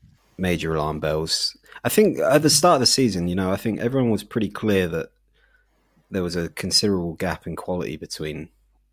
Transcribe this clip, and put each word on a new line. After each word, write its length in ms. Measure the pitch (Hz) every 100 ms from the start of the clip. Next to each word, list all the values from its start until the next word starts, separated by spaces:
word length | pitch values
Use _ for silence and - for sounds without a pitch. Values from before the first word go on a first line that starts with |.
| _ _ _ -
major 380 | 92 85 82
alarm 260 | 80 76 76
bells. 560 | 76 78 80 - - - _ -
I 40 | 120
think 300 | - 208 -
at 240 | 76 -
the 80 | 156
start 260 | - 180 143
of 40 |
the 60 | 117
season, 420 | - 123 95 87
you 60 |
know, 160 | 92 92
I 60 | 98
think 240 | 117 92
everyone 300 | 120 135 120
was 140 | 101
pretty 240 | - 120 101
clear 400 | - 110 95 87
that 220 | 82 - _ _ _ _ _ _ _ _ _ -
there 120 | 95
was 140 | 87 85
a 140 | 85
considerable 640 | - 95 - 107 95 85
gap 320 | 80 90 80 90
in 100 | 80
quality 400 | - 90 - 78
between, 540 | 80 - 76 76 82 _ _ _ _